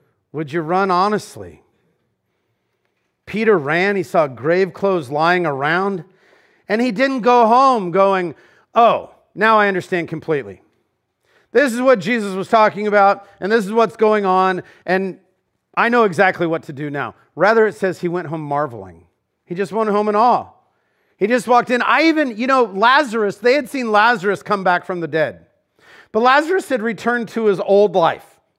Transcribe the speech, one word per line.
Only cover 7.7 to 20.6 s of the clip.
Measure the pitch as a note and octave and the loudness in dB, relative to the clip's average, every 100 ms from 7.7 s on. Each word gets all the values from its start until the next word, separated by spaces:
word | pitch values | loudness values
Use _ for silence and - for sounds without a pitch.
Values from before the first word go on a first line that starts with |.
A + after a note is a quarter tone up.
| B3 F3+ | 2 0
going, | F3 G3 F#3+ F3 C3+ _ _ _ | 2 2 2 -4 -8 _ _ _
"Oh, | - A#3 C3+ E2 _ _ D#3 | 2 4 4 -4 _ _ -2
now | A3 A3 | 2 4
I | G3+ | 2
understand | F#3+ - F3+ E3 | -2 -4 -6 -6
completely. | D#3 D3+ D3+ G#2 F#2 _ _ _ _ _ _ _ _ _ | -8 -4 -6 -6 -16 _ _ _ _ _ _ _ _ _
This | A#3 C#4 | 0 0
is | A#3 | 0
what | C4 B3 | 2 2
Jesus | E3 A#3+ G3+ F#3+ | 0 -4 -4 -6
was | F#3 | 0
talking | A#3 G#3+ F3+ G#3 | 2 2 0 0
about, | G3+ G3 G3+ - - | 4 4 2 -4 -10
and | F#3+ | -2
this | A3+ F#3+ | -2 0
is | |
what's | A3 A3+ - | 0 0 2
going | G#3+ G#3+ G3 | 0 2 2
on, | F#3 F#3 F3+ - _ - | 2 0 -2 -8 _ -4
and | F#3 F#3+ E3+ _ _ _ _ _ - | -2 -4 -10 _ _ _ _ _ -2
I | A3 | 0
know | A#3+ A3 | 2 2
exactly | D#3 F#3+ F3+ E3+ | 2 0 2 -4
what | D#3+ | -4
to | - | -8
do | C#3 D3+ | -12 -8
now." | C#3+ A#2+ - _ - | -8 -8 -12 _ 0
Rather, | F#3 A3+ A3 | 2 4 2
it | - | 0
says | F#3+ E3 | -4 -4
he | F3+ | -6
went | F3 D#3+ | -6 -8
home | D#3+ | -10
marveling. | D3+ C#3+ D3+ A#2 F#2+ E2 D#2+ _ _ _ - | -6 -4 -4 -8 -18 -20 _ _ _ _ -12
He | F3 | -8
just | G3 | -6
went | G#3 G#3+ | -4 -2
home | G3+ G#3+ | 0 0
in | G#3 | 2
awe. | A#3+ F#3+ G2+ _ | 2 0 -4 _